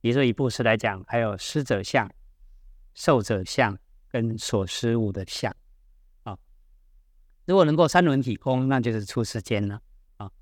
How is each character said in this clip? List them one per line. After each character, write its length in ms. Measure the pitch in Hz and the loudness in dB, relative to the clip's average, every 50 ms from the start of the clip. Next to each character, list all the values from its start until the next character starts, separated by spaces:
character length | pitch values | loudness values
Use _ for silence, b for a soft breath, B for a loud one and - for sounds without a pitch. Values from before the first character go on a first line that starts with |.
比 80 | - 117 | 0 0
如 40 | 120 | 2
说 80 | 139 | 2
以 120 | 139 123 110 | 2 2 2
布 160 | - 139 123 | 0 -2 -2
施 140 | - - 120 | 0 0 2
来 120 | 113 110 | 2 2
讲， 260 | 107 - 110 98 95 92 | 2 0 -2 -4 -4 -8
还 120 | - - 120 | -4 -2 0
有 180 | 117 107 101 | 0 0 -4
施 260 | 90 - - - 151 139 | -6 -10 -6 -4 -4 -2
者 180 | - 120 101 | -2 -2 -2
相、 300 | 98 - - 135 107 98 - - - - - _ - - - - - - - - - - _ | -2 -2 -2 -2 -2 -2 -10 -20 -20 -20 -20 _ -20 -20 -20 -20 -20 -20 -20 -20 -20 -20 _
受 280 | - - - 147 123 | -4 2 2 2 2
者 200 | 104 - 113 98 92 | 2 0 -2 -4 -4
相 340 | - - - 123 107 98 - _ _ _ - _ _ | -4 0 0 0 0 0 -6 _ _ _ -20 _ _
跟 280 | - 123 113 113 113 | -4 -2 -2 -2 -4
所 300 | 107 - - - 104 95 | -6 -6 -2 0 0 0
施 300 | 90 - - - 117 117 | -2 -4 -4 -2 0 0
物 120 | 117 110 104 | 2 0 0
的 160 | 95 98 95 | -2 -6 -8
相 300 | - - - - 123 - _ _ _ - _ _ _ _ _ _ _ _ _ _ | -10 -8 -6 -6 -6 -6 _ _ _ -20 _ _ _ _ _ _ _ _ _ _
啊。 140 | 117 98 - _ _ - _ _ _ - _ _ _ _ - _ _ _ _ - _ _ _ _ | -14 -14 -14 _ _ -20 _ _ _ -20 _ _ _ _ -20 _ _ _ _ -20 _ _ _ _
如 100 | - 185 | 2 4
果 80 | 196 175 | 6 6
能 100 | 151 151 | 6 6
够 140 | 156 170 | 4 4
三 160 | 147 - 180 180 | 4 6 4 4
轮 180 | 165 139 135 | 4 4 2
体 140 | 127 127 107 | 0 -2 -4
空， 320 | - - 131 131 127 131 | -4 -2 -2 0 0 2
那 140 | 135 139 131 | 2 0 0
就 100 | 113 120 | 0 0
是 140 | 110 110 101 | -2 -2 -4
出 180 | 95 - 123 113 | -4 -4 -4 -4
世 180 | - - 117 | -4 -4 -10
间 240 | 95 - 117 101 104 | -4 -2 -2 -2 -2
了 160 | 101 101 98 - _ - - _ _ _ | -2 -6 -8 -14 _ -20 -20 _ _ _
啊。 120 | _ 104 98 _ _ | _ -16 -16 _ _